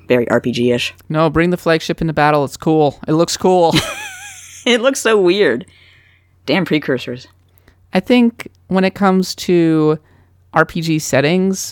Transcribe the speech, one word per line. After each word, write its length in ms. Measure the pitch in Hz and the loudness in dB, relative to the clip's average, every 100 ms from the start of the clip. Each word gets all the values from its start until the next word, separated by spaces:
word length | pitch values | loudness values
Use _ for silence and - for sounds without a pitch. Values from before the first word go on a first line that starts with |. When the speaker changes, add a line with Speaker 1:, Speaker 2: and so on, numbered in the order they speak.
| - | -2
Speaker 1:
very 220 | 123 120 | 0 2
R 100 | 117 | 0
P 120 | 123 | -2
G-ish. 420 | 120 120 123 - - - | -2 0 0 -4 -10 -6
Speaker 2:
No, 200 | 156 160 | 0 0
bring 200 | 156 175 | 2 0
the 80 | 180 | 0
flagship 420 | 170 165 - 165 | 0 -2 -2 -4
into 120 | 165 | -2
battle. 320 | 156 151 151 139 | 0 2 2 0
It's 100 | - | -4
cool. 420 | - 156 147 - - | 0 2 2 -2 -2
It 60 | |
looks 240 | 156 170 - | 0 0 0
cool. 360 | 185 180 165 - | 2 4 4 2
Speaker 1:
<laughs> 60 | 622 622 831 - 831 - - - 254 | -2 -10 -14 -16 -20 -20 -20 -8 -2
It 160 | 240 | 0
looks 180 | 247 269 | 0 0
so 220 | 226 220 | 0 2
weird. 440 | 180 196 175 123 - _ _ _ _ _ _ _ - | 2 2 2 0 -6 _ _ _ _ _ _ _ -2
Damn 200 | 165 170 | -2 0
precursors. 640 | 156 - 131 - 127 - _ _ _ _ _ _ | -2 -2 -4 -6 -14 -16 _ _ _ _ _ _
Speaker 2:
I 80 | 190 | -4
think 480 | - 247 233 - - _ - | 2 2 2 0 -18 _ -4
when 160 | 185 | -2
it 120 | 190 - | -2 0
comes 380 | 196 185 185 - | 0 2 -2 -6
to 640 | - 175 165 160 151 156 _ _ _ _ _ | 0 2 2 2 2 0 _ _ _ _ _
R 120 | 160 160 | 0 0
P 160 | 175 | -2
G 180 | 165 156 | -2 -4
settings, 720 | - 131 143 185 190 190 - | -2 0 0 0 -2 -4 -8